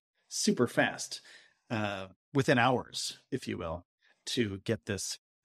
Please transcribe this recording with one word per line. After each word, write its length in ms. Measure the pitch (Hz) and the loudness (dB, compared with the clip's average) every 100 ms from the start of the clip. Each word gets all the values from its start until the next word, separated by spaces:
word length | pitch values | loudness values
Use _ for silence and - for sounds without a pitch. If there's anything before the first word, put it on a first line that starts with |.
| _ _ _ | _ _ _
super 400 | - - 196 120 | -2 0 2 2
fast, 540 | - 117 80 - - - - _ _ - | 2 0 0 -8 -12 -16 -20 _ _ -6
uh, 380 | 110 104 98 95 - _ | -4 -2 -4 -10 -16 _
within 260 | 139 135 127 | 0 4 6
hours, 600 | 123 123 - - - - _ | 6 4 -2 -8 -8 -10 _
if 160 | 127 - | -6 -4
you 100 | 101 | -6
will, 280 | 87 80 - _ _ _ - | -6 -6 -10 _ _ _ -4
to 320 | - 107 98 - | -2 0 -2 -4
get 220 | 110 - | -4 -2
this, 320 | 98 - - _ _ | -4 -6 -10 _ _